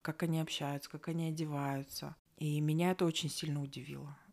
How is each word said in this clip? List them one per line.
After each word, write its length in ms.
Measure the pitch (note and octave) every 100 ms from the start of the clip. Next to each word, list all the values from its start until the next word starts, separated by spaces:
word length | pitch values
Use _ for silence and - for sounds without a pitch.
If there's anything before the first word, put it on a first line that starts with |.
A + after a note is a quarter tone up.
как 220 | - D#3
они 160 | E3 D#3+
общаются, 500 | D#3+ - C#3+ C#3+ -
как 200 | D3+ -
они 180 | E3 E3
одеваются. 880 | D#3 D#3 C#3+ C#3 C#3 C#3 - D3 D#3 _ -
И 220 | D3+ D3
меня 300 | D3+ D#3 F3+
это 140 | F#3 F3
очень 240 | D#3+ D3+
сильно 320 | - D#3 C#3+
удивило. 560 | C#3 C3+ D3 C#3 C#3+ D3 -